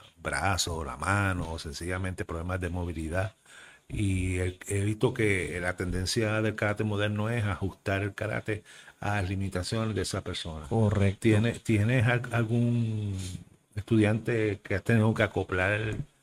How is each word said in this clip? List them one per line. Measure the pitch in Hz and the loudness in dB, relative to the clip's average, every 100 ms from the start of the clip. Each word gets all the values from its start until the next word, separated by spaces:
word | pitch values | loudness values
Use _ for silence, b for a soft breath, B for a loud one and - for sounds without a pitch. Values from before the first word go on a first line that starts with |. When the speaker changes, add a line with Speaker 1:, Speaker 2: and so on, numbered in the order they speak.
| - - | -20 -10
Speaker 1:
brazo | 80 - 92 95 - 82 | -6 -2 0 0 -2 -4
o | |
la | 69 - | -6 -6
mano, | 92 101 98 87 80 | 0 2 2 0 -4
o | 80 | -6
sencillamente | 78 71 85 92 95 90 | -8 -8 -6 -4 -4 -6
problemas | - 85 87 92 | -6 -6 -4 -4
de | 87 | -2
movilidad. | 90 87 82 80 90 104 - b b b b - | -2 -4 -4 -4 -2 -2 -6 b b b b -8
Y | - 98 92 92 90 | -2 0 2 0 0
he, | 92 - - | -2 -4 -4
he | 101 | 0
visto | 101 107 127 | 0 2 0
que | - 107 95 78 87 | 2 2 2 0 -4
la | 90 92 | -4 -2
tendencia | 90 90 92 117 107 110 | -2 -2 0 0 0 2
del | 110 | 0
karate | 107 104 104 | 0 -2 0
moderno | 110 101 104 104 107 | 0 0 0 0 -2
es | 120 | 0
ajustar | 104 - 95 - - 98 | -2 -2 -4 -6 -2 -2
el | 101 | -2
karate | - 107 120 - 107 B B B B | -4 -4 -4 -4 -6 B B B B
a | 104 104 | -2 0
las | 90 | 0
limitaciones | 98 95 90 87 113 110 | -2 -2 -4 -2 -2 -2
de | 95 | -2
esa | 92 98 | -2 -4
persona. | 92 87 85 78 - | -6 -8 -8 -10 -2
Speaker 2:
Correcto. | 113 104 98 98 98 | 2 4 4 2 4
Speaker 1:
¿Tiene, | 113 104 117 | 4 6 4
tienes | - - 107 107 131 123 | 0 0 2 4 4 4
al-, | 120 - | 2 0
algún | 117 110 120 120 120 113 107 104 95 92 85 - _ _ | 0 2 2 2 2 0 -2 -4 -4 -6 -10 -16 _ _
estudiante | 104 - 113 104 110 123 113 107 98 | -8 2 4 4 2 0 0 0 -2
que | - | -2
has | 95 | -2
tenido | - 117 110 | 2 4 6
que | 107 | 4
acoplar | 104 101 92 92 92 | 2 0 -2 0 2
el, | 104 110 107 143 _ | 0 -2 -4 -8 _